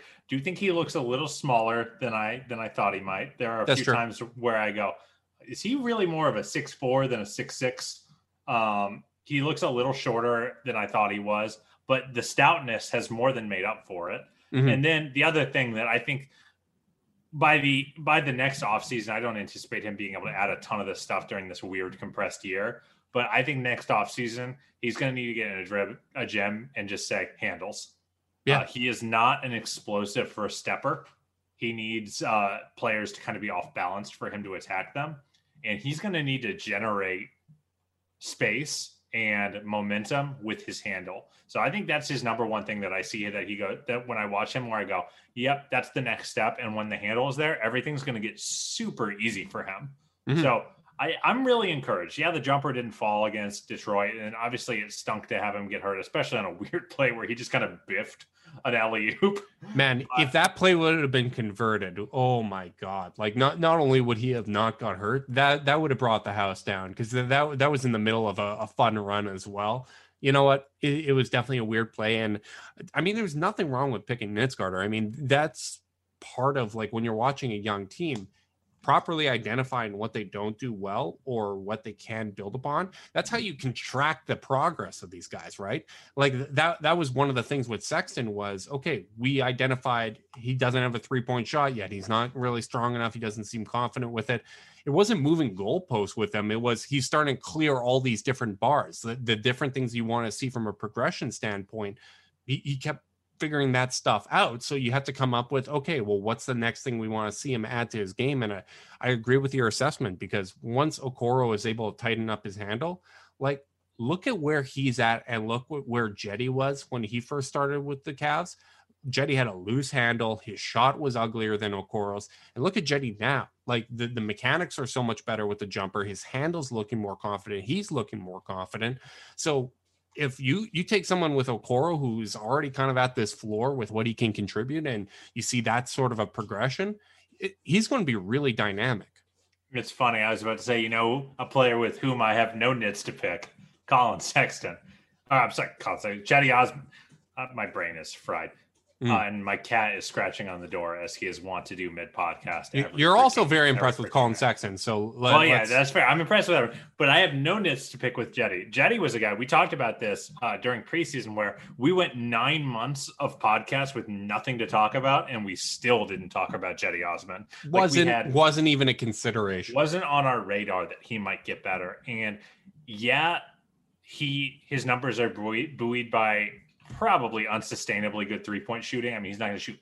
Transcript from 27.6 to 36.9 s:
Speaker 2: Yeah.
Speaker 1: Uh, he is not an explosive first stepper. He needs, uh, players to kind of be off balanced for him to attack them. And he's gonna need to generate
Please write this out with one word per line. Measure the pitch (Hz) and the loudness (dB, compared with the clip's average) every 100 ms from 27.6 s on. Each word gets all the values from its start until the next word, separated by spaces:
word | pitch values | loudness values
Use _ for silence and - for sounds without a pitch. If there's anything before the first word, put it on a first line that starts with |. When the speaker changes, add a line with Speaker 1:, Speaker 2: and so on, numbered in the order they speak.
| 95 - - _ _ _ _ _ | -8 -10 -14 _ _ _ _ _
Speaker 2:
Yeah. | 139 143 | 2 2
Speaker 1:
Uh, | - | 2
he | 123 123 | -2 -2
is | 113 | -2
not | 113 113 120 139 | 0 4 4 4
an | 131 | -2
explosive | 113 - - - 101 101 127 104 | -6 -6 -10 -4 -2 -2 -2 -4
first | - 101 - | -4 -6 -6
stepper. | - 98 135 156 - _ _ _ _ - | -6 -4 -4 -6 -8 _ _ _ _ -8
He | 120 | -6
needs, | 113 110 113 104 - | -4 -4 -6 -6 -6
uh, | 135 110 101 104 - - | 0 2 2 -2 -10 -4
players | 120 107 101 | -2 0 -2
to | - | -8
kind | - 104 | -8 -6
of | |
be | 104 | -4
off | 90 - | -4 -6
balanced | 107 90 98 - - | -4 -4 -4 -10 -10
for | 110 | -10
him | 104 | -8
to | 98 | -8
attack | 90 - 95 92 | -10 -6 -6 -6
them. | 139 156 147 _ _ _ _ | -6 -6 -8 _ _ _ _
And | 110 104 | -6 -4
he's | 139 151 | -4 -4
gonna | 208 170 | -4 -2
need | 143 131 | 0 -2
to | 113 | -2
generate | 95 107 101 110 | -6 -4 -2 0